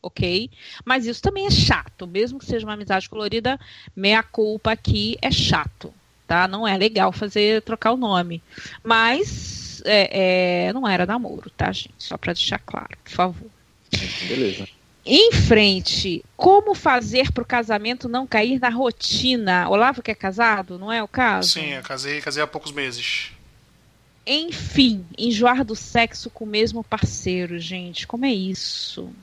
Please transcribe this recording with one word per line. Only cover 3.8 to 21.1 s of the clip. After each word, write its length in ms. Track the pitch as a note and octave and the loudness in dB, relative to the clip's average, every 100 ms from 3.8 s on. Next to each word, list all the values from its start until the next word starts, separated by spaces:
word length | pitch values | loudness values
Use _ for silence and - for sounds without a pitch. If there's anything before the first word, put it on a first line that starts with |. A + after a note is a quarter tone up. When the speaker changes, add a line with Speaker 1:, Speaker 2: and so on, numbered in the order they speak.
| - - | -20 -2
Speaker 1:
meia 260 | G3 G#3+ | 4 4
culpa 500 | A3 - G#3+ G#3+ A3+ | 2 -2 0 0 -2
aqui 440 | A3 - G#3+ G#3+ A#3 | -2 0 0 0 -2
é 80 | - | -2
chato, 640 | - A2+ E3 D3 - D#3 - _ _ _ | 0 2 0 0 -10 -18 -18 _ _ _
tá? 200 | E3+ F#3 | 2 2
Não 220 | G3 A3 | 0 0
é 80 | G3 | 2
legal 340 | G#3 A3 G#3 | 2 4 0
fazer, 520 | F3+ G#3 G#3 G#3 A3 | 0 -4 2 2 2
trocar 300 | G#3+ A3 A3 | -2 -2 0
o 40 | B3+ | 2
nome. 460 | A#3 F#3 F3 E3+ _ - - - | 2 0 0 -8 _ -18 -18 -14
Mas, 840 | A3+ A3+ A3+ C4+ G#4 - - - - - | 2 4 4 2 -2 -4 -10 -12 -14 -8
é, 840 | - G#3 G3 - F#3 F#3 F3+ F3+ F3+ | 2 4 4 2 2 4 2 2 0
é, 40 | |
não 140 | A#3 B3 | -2 0
era 180 | F#3 F3+ | 0 0
namoro, 420 | A#3 A#3+ - - - | -2 -4 -10 -14 -4
tá, 140 | - | -2
gente? 240 | F#3+ - - | -2 -10 -14
Só 180 | - - | -10 -8
pra 140 | - | -6
deixar 260 | F3 - - | -2 -2 -2
claro, 400 | - - - - | -6 -12 -12 -18
por 80 | - | -12
favor. 340 | - F3+ E3 A3+ _ _ _ _ - - - - | -2 0 -2 -16 _ _ _ _ -6 -4 -8 -6
Speaker 2:
Beleza. 400 | C3 A#2 F#2+ G2 _ _ _ - | -2 -2 -2 -12 _ _ _ 4
Speaker 1:
Em 240 | C#4 A4+ | 6 8
frente, 880 | - - A3 G#3 F#3+ - - G3 E3+ - - | 6 6 8 6 2 -2 -2 -2 -4 -8 2
como 380 | F4+ G4+ G#4+ | 6 8 6
fazer 560 | G4 D#4+ B3+ G#3+ A#3+ C4 | 0 2 2 2 0 0
pro 120 | - | -2
casamento 640 | A#3+ B3 A3 G#3+ G#3+ B3 B3 | -2 -2 0 -2 -2 -6 -4
não 180 | A#3+ C4 | -6 0
cair 320 | A3 A3 C4 | 0 2 2
na 80 | B3 | 0
rotina? 1000 | A#3 C4 - - - B3+ B3 G3+ F3+ F3 | 0 -2 -2 -4 0 0 0 2 2 2
Olavo 320 | G3+ A#3+ B3+ | 4 4 2
que 80 | A#3 | -6
é 40 | G#3+ | -6
casado, 640 | F#3+ F#3+ A#3 G#3 F#3 F3+ | -6 2 2 2 -2 -10
não 120 | G3+ | -6
é 80 | A3+ | -4
o 40 | |
caso? 420 | G#3 | -4